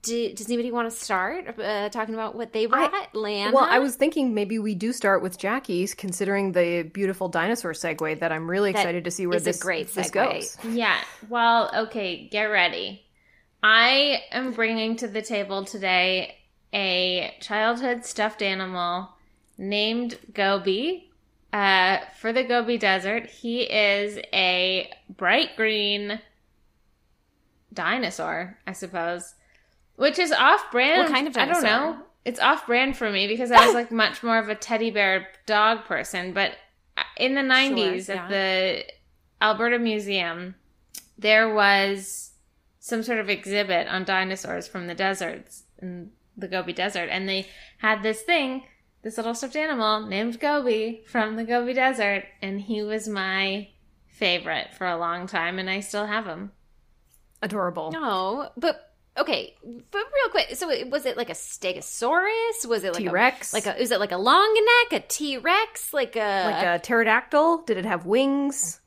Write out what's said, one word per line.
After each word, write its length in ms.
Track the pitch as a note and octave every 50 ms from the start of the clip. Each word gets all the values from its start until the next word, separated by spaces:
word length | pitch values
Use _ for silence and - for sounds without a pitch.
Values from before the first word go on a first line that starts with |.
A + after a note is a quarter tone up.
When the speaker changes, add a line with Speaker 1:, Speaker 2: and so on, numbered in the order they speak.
Speaker 1:
do, 320 | - - A#3 A#3 A#3 A3 A#3
does 120 | G3+ G#3+ G#3
anybody 220 | A#3+ A#3+ A#3+ B3
wanna 200 | A#3 A#3+ A#3 A3+
start, 680 | A3+ - - - G#3+ F#3 F#3 G3 C#4+ F4+ F4+ - A3+ -
uh, 300 | G#3+ G3 G#3+ G3+ G3+ G#3
talking 240 | G3+ A#3+ A3 A3 A3
about 200 | A3 A3 A3 -
what 200 | G#3+ A#3 A3 -
they 100 | A3+ A3
Speaker 2:
I, 20 |
Speaker 1:
brought? 480 | A#3 A#3+ C4+ E4 D#4+ F4 G4+ - - -
Lana? 380 | G#3+ A3 G#3 G#3 G3+ G3+ G#3 A#3+
Speaker 2:
well, 140 | C4+ C4
I 120 | - A#3 B3
was 180 | C4+ C#4 B3
thinking 380 | - C#4 D#4 E4 D#4+ C4+ B3+ A3
maybe 240 | G#3+ G#3 F#3+ A3 A3+
we 160 | G#3 G#3+ G#3
do 180 | F3 G3+ A3+ B3
start 300 | - - G3+ G3 F#3 -
with 160 | F#3 F3+ -
Jackie's, 560 | - F#3+ A3 C4 - - G3 F3 F3+ G3+ -
considering 580 | - - G3 F3 - G3+ F#3+ G3+ G3 G3 G3 F3+
the 300 | F3+ F3 E3+ E3+ F3 E3
beautiful 460 | D#3+ - G3 G3+ F#3+ F#3+ F#3 F#3+ F3+
dinosaur 440 | E3 F3 E3 F#3+ A#3 A#3 - F3+ D#3+
segue 480 | - - E3+ D#3+ D3+ D#3+ D#3 D#3 D3+
that 120 | E3 E3 D#3+
I'm 180 | D#3+ D#3+ E3
really 220 | F3 F#3+ G#3 G3+ F#3
Speaker 1:
That 80 | G#3
Speaker 2:
excited 240 | G3 F3 E3+ F3+ E3
to 60 | F3
see 160 | F3 - F#3+
where 100 | F3 F3
Speaker 1:
is 60 | F3 D#3+
a 20 |
Speaker 2:
this, 160 | F3 F3 F3 -
Speaker 1:
great 260 | F#3 F3+ D#3+ D3+ - -
Speaker 2:
this 160 | - F#3 -
Speaker 1:
segue. 220 | - G3 A3 C4+ -
Speaker 2:
goes. 260 | - - - - - - A3+ A3+
Speaker 3:
Yeah. 240 | A#3+ A#3 G#3+ F3+ G#2 - - - - - G#3
Well, 400 | A#3 A#3+ A#3 A#3 A#3 A#3 G#3+ - - - A3
okay, 420 | A3 - A#3 G3+ F#3 F3 - - -
get 160 | - G#3 G#3+
ready. 580 | G#3+ G#3+ G3 F3+ F3 - E3+ - F#3+ G3 G3 _ _ _ _ _ _ _ _ _ _ _ _ -
I 580 | G#3+ A3 A3+ A#3 A#3+ C4 C4+ C#4+ D4 C#4 - - -
am 220 | - A#3 C4 C4 A#3+
bringing 440 | A3 A3+ A3 A3+ A3+ A3 A3 A3+
to 120 | A3+ B3 A3+
the 140 | G3 A3 G#3+
table 420 | - A#3 G#3 G3+ G3 G3 G3 G3
today 720 | G3 - G#3+ F#3+ F#3+ F#3 F3+ F3+ F#3 F#3 F#3 F3+ - - _ _ _ _ _ _ _ -
a 600 | G3+ G3 F#3+ F3+ F3+ F#3 F3+ F3+ F3+ D#3 - - -
childhood 640 | - - G#3 G#3 A3 A3+ A#3+ A#3+ B3+ B3+ B3 A#3+ A#3+
stuffed 380 | - - - G#3 A3 G#3+ - G#3+
animal 680 | G3 F#3+ F#3+ F#3+ F#3 F#3 F3+ F3 F3 F3 F3+ F#3+ F#3+ - _ _ _ _ _ _ _ _
named 640 | - F#3+ F#3+ G3+ G#3 G#3 A3 A3+ A#3 B3 A#3+ A#3+ - - - -
Gobi. 760 | - G3+ G3 G3 G3 F3+ G3 F#3 G3+ B3+ D#4+ D#4 F4 - _ _ _ _ _ _ _ _ _ -
Uh, 520 | G#3 G3+ G3 F#3+ F#3+ F#3 F#3 G3 - - - - -
for 140 | - A3 A#3
the 100 | B3+ B3+
Gobi 360 | A#3 A#3+ A#3+ A#3 G#3+ A#3+ A#3
Desert, 480 | G#3+ G3+ F#3+ F#3+ F3+ G3 G#3 A#3 A3+
he 360 | - - - - A#3 A#3 A#3+ A#3+
is 560 | - - G#3+ G#3 G3+ G3+ G3+ G3+ G#3 G#3 - - - -
a 580 | G3 F#3+ F3+ F3+ F3+ F3+ F#3 F#3 F#3 - - - - _ _
bright 420 | F#3+ - F#3+ F3+ G3+ C4 D#4+ - -
green 640 | - A3 A3 A3 G#3+ G#3 G3+ G#3 G#3 G#3 G3+ G#3 A3+ - _ _ _ _ _ _ _ _ _ _ _ _ _ _ _ _ _ _ _ _ _ _ _ _ _ _ _ _ _ A3
dinosaur, 840 | G#3 F3 E3 G3+ C4 B3 E3+ F3+ - D#3+ D#3+ E3+ E3 F3 F#3 G3 _ _
I 60 | - F#3+
suppose. 640 | - - F3 F3+ F3+ E3 E3+ F3 F3 F3 - - _ _ _ _ _ _ _ _ _ _ _ _
Which 220 | - A#3+ D4 C#4+ F4
is 140 | F4+ D#4+ -
off-brand. 720 | - B3+ C4+ F4 - - - - A#3+ B3 C#4 D#4+ F#4 F4+
Speaker 1:
What 80 | D#4+ D4
kind 160 | C4 C#4 D#4
of 80 | B3+
Speaker 3:
I 80 | C#4+ C4+
don't 160 | C#4 E4+ F4 D4
Speaker 1:
dinosaur? 300 | A3 G#3+ A#3+ C#4+ D#4+ D#4+
Speaker 3:
know. 60 | - - - _ _ _
It's 160 | A#3+ A#3+ -
off-brand 560 | - B3+ C#4+ C#4+ - - A#3 A#3+ C4 C4+ C4+
for 140 | - A#3+ A3
me 160 | G3+ F#3+ G3 G3+
because 220 | G#3+ A3+ B3+ A#3+
I 140 | A#3+ A3+ A#3
was, 80 | B3 -
Speaker 1:
<laughs> 0 |
Speaker 3:
like, 180 | A#3+ A#3+ A#3 A3+
much 300 | A3+ G#3+ G3+ - - -
more 160 | A#3 A3+ A3+
of 100 | A3 G#3
a 60 | G#3+
teddy 360 | G#3+ - - A#3 A3 A3 A#3
bear 380 | G#3 G#3 G3+ F#3+ F#3+ F#3+ F#3 - - - _
dog 380 | - G#3+ G#3 G#3+ A3 A#3 A3 G#3+
person. 480 | - F3+ D3 - - - F#3 F3+ F#3 F3+
But 200 | F#3+ G3 - - - - _ _ _ _ _ _ - - - -
in 180 | - - B3+ C4+
the 80 | C#4 C#4
nineties, 640 | C4 C4 C4 C4 C#4 C4+ A#3+ G#3 F#3+ F#3 F#3 F#3
Speaker 1:
Sure, 100 | F#3+ G3
Speaker 3:
at 140 | F#3 F3 F3+
Speaker 1:
yeah. 0 |
Speaker 3:
the 540 | G3 G3 F#3+ F#3+ F#3+ F#3+ F#3 F#3+ F3+ - - - - _ _ _ _ _ _ _ _ _
Alberta 380 | - G#3+ G#3+ G#3 A3+ A#3+ A#3+ A#3+
Museum, 760 | A#3 A#3 G#3+ G#3+ G#3 G3 G3+ F#3+ F3 E3+ E3 E3+ F3+ F3+ F#3 _ _ _ _ _ _ _ _ - _ _ _ -
there 360 | G3+ G#3 G#3+ A3 A3+ A3+ G#3+
was 800 | G#3+ G3+ G3+ G3+ G3 G3 G3 G3 G3 F#3+ G3 - - - - _ _ _ _ _ _ _ _ _ _
some 220 | - - A#3+ A3+ A3
sort 160 | A#3+ A#3+ A3
of 100 | G#3+ F#3+
exhibit 600 | G#3 F#3+ - F#3+ G3 G#3 G#3 F#3 F#3 E3+ - -
on 160 | - F#3 F#3
dinosaurs 640 | F3+ F#3+ F#3+ F#3+ F#3 F#3+ F#3+ - - E3+ F3 F3 -
from 180 | - F#3 F3
the 80 | F3 E3+
deserts 680 | - F#3+ F#3+ G3 F#3+ F#3 E3 D#3+ - - _ - - - _ _ -
in 300 | - F#3 F3+ F3 E3+ G3+ _ _ _ _ _
the 120 | A3+ G3 F3+
Gobi 240 | F3+ F#3 F3+ - F3
Desert. 360 | - F3+ G3+ G3+ F#3 E3+ D#3+
And 180 | - F#3+ F#3+ F#3+
they 180 | F#3+ F#3+ F#3+ - - - - - _ _
had 240 | - G#3+ A3 G#3+ G3+
this 200 | A3 A3 A3 -
thing, 420 | - F4 E4 C#4+ C4 B3+ C4+ C4+ - _ _ _ _ _ _ _
this 140 | A3 A3+
little 180 | - A3 A3+ A#3
stuffed 220 | A#3 - C4 A#3+
animal 500 | D4+ D4+ D#4 D4+ B3 A3 G#3+ G#3+ G#3+ G#3+
named 340 | G#3+ F#3 G3 A3 A#3 A#3 A#3
Gobi 640 | - - D4 D4 C#4 B3 A3+ A3 A3 A3+ A3+ A3 -
from 300 | - - B3 A3 A3 A3
the 80 | A3 A#3
Gobi 280 | A3 A#3+ A#3+ A#3+ A#3+ B3+
Desert. 500 | B3+ B3+ C4 C4 A3+ G#3+ G3+ G3+ G3 F#3+ - - _ -
And 180 | F#3+ G3 G3+
he 220 | G3+ G3 A3+ G#3+ G#3+
was 260 | G#3 G#3+ A3 G3+ G#3+
my 600 | G#3 G3 F#3+ F#3+ F#3+ F#3+ G3 G3 F#3+ G3+ G#3 - _ _ _ _ _ _ _
favorite 680 | _ _ - - F#3 F3 F3 - D#3+ D#3+ C#3 - - -
for 120 | - F#3+
a 100 | F3+ F3 E3
long 280 | E3+ E3+ E3+ F3 F3+
time, 320 | F#3 - F#3 E3 E3+ F3+ F#3
and 100 | F#3 F#3
I 100 | F#3+ G3
still 260 | G#3 - - G#3 G#3
have 200 | G#3+ G#3 A3 A3
him. 260 | F#3+ E3 E3 G3 G3+ - _ _ _ _ _ _ _ _ _ _ _ _ _ _ _ _ _ -
Speaker 2:
Adorable. 480 | G#3 F#3+ G#3 F#3+ F3+ E3+ E3+ D#3 D#3+ G3
Speaker 1:
No, 580 | E4 D#4 B3+ G3+ F#3+ F#3 F#3+ G#3 C4+ D4 - -
but, 380 | - A#3+ E4+ D4+ - - _ _ _ _ _ _ -
okay, 360 | D4 F4 C4+ D#3 G2+ - - _ -
but 400 | - A#3+ A#3+ - _ - - A4 B4+ C#5+
real 160 | C#5 C5+ A#4
quick, 240 | - - D#4+ - -
so 160 | - F#4 E4+
it, 180 | C#4+ - - B3+
was 140 | B3 D4 -
it, 120 | C4+ A#3
like, 120 | - A#3+ -
a 40 | D#3+
Stegosaurus? 1300 | - - - - - - F#3 - - - - - - A#3 A#3+ D#4 E4+ F#4 G4+ A4 A4+ A4+ A#4 G#4+ A4 -
Was 180 | A#3 A#3 G#3+ F#3
it, 100 | F#3+ E3+
like, 80 | F3+ G#3+
Speaker 2:
T-Rex? 500 | F3+ E3+ F3+ A3 C4 - - - - -
Speaker 1:
a, 40 |
like 100 | G#3+ -
a, 100 | G#3 F3 -
was 120 | B3+ A#3
it, 100 | A#3+ F#3+
like, 120 | F3+ G3 F3+
a 40 | F3+
long 360 | G3 A#3+ C#4 F4 G4+ G#4+ A4 A4+ G#4+ A4 A#4+ A#4+ A#4+ A#4+
neck, 120 | D#4+ D#4+ -
a 40 |
T-Rex, 880 | - - - D4+ D4 C#4 B3 - D#4+ F4+ G4+ A4 G#4+ - - - - -
like 240 | D4 C4 - -
a 280 | A#3 G#3+ G#3 G3 G3 F#3
Speaker 2:
Like 180 | F3 G#3+ D#3+ F#3
a 140 | F3+ F3 E3+ E3+
pterodactyl? 840 | - A#3+ A#3 A3+ G#3+ A3 A#3 B3+ - - D4 D4+ E4 E4+ D#4+ E4
Did 100 | - A3
it 80 | F#3 F3+
have 220 | A3 G3+ F3 E3+
wings? 760 | F3 G3+ B3 C4+ C#4 C#4 C#4 C#4+ C#4 C4+ - - E3+ - - _